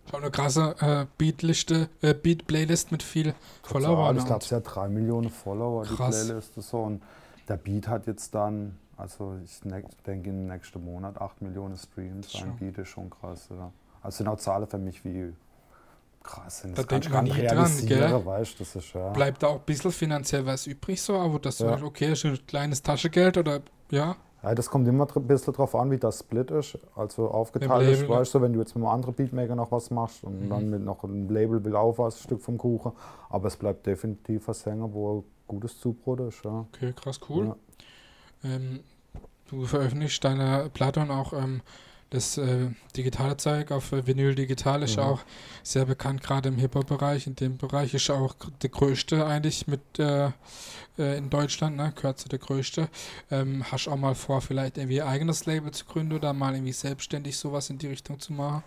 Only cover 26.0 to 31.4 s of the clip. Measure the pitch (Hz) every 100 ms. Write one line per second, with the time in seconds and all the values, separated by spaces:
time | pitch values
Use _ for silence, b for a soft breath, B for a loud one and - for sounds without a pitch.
26 | 117 - - 113 127 151 135 - - -
27 | 107 - 113 110 113 131 135 127 135 135
28 | 143 120 127 135 123 113 110 117 113 120
29 | 123 117 131 127 120 120 113 120 - 120
30 | 113 - 98 95 101 104 107 104 98 95
31 | 98 101 98 107